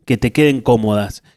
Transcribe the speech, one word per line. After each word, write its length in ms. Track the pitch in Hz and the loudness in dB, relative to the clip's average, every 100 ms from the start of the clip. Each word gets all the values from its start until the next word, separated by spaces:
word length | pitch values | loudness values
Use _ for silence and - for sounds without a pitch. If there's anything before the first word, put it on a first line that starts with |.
| - | -4
que 120 | 113 | -2
te 140 | 120 | -2
queden 300 | 147 151 135 | 2 2 2
cómodas, 640 | 131 117 107 104 98 - _ | 0 0 2 -2 -4 -10 _